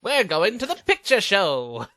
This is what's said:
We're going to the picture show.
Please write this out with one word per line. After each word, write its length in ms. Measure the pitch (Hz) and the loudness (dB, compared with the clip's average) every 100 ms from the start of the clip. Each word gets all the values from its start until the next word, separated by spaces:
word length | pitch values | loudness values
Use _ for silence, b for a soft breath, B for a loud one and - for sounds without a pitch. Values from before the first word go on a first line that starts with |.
We're 220 | 233 277 | -2 0
going 340 | 202 156 180 240 | 0 2 0 0
to 80 | 262 | -6
the 100 | 349 | -8
picture 440 | - 381 - 262 | -2 -2 2 2
show. 640 | - 196 180 135 123 117 113 | 4 2 2 -2 -4 -10 -12